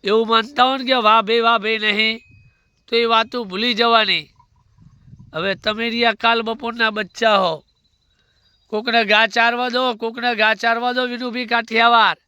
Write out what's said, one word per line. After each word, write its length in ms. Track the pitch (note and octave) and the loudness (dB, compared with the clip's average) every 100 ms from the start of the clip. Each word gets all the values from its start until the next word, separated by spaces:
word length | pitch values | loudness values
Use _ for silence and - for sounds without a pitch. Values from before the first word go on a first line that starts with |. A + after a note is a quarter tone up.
એવું 240 | G3+ A3 A3 | 0 0 2
માનતા 360 | A3+ A3+ C#4+ B3+ | 0 0 0 0
હો 100 | C4+ | 0
ને 80 | B3+ | -2
કે 120 | B3+ G#3+ | 2 4
વાહ 140 | A3 | 4
ભાઈ, 240 | G#3 A#3 A3+ | 2 0 2
વાહ 120 | A3+ | 0
ભાઈ 180 | G#3 A3 | 0 -2
નહીં, 380 | G#3+ G#3 A3 A3+ _ - _ _ _ _ | -2 0 -2 -2 _ -20 _ _ _ _
તો 100 | _ A#3 | _ 0
એ 100 | A#3 | 2
વાતો 320 | A3+ A3+ B3 G#3 | 0 0 -6 -6
ભૂલી 280 | F#3 A#3+ A3 | -4 -2 0
જવાની. 460 | A#3 A3+ G#3 E3+ D3+ _ _ _ _ _ - _ - - - | 2 4 2 -2 -6 _ _ _ _ _ -20 _ -20 -20 -12
હવે 180 | D#3 F#3+ F#3 | -6 -4 -4
તમે 300 | G#3+ G#3+ A#3 | -6 -4 -4
રહ્યા 320 | A#3 A#3 A3 | 0 0 2
કાલ 160 | A#3 A#3 | 0 0
બપોરના 480 | A3+ A3+ A#3 A#3 A3+ | -2 -6 -8 -2 -2
બચ્ચા 460 | G#3 G3+ - A3+ G3+ | -2 -8 0 2 4
હો. 100 | F#3 D#3 _ _ _ _ _ _ _ _ _ _ _ | 2 -4 _ _ _ _ _ _ _ _ _ _ _
કોકને 300 | G#3+ A#3+ A#3 G#3 | -6 0 0 2
ઘા 160 | G#3 A3 | 2 2
ચારવા 420 | A#3 A#3 A#3+ B3 | 0 0 0 -4
દો, 140 | B3 B3+ A3+ | -2 -2 -4
કોકને 340 | A3+ A#3 A#3+ A3+ | -8 -4 -4 0
ઘા 200 | G#3+ G#3+ | 0 0
ચારવા 380 | A#3 A#3 B3 | -2 -2 -2
દો, 100 | B3 B3 | -4 -4
વિનુભી 400 | A#3+ B3 A#3+ A#3 | -6 -8 -8 -4
કાઠિયાવાડ. 680 | A#3 A3+ A3+ A#3 A#3 G#3 D#3+ | -4 -2 2 4 4 2 0